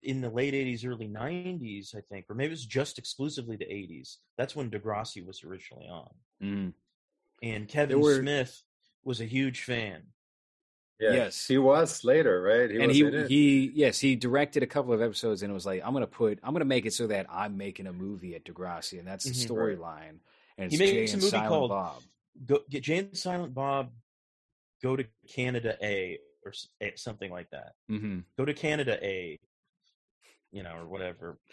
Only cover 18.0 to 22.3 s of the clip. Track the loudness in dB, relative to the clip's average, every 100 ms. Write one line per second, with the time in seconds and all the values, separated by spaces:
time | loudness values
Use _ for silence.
18 | -8 -8 -10 -12 -14 -10 -8 -8 -8 -12
19 | -10 -8 -6 -4 -4 0 0 -2 -8 -12
20 | -16 -20 _ _ _ -10 -4 4 4 4
21 | 2 2 2 2 2 2 2 0 -4 -8
22 | -18 _ _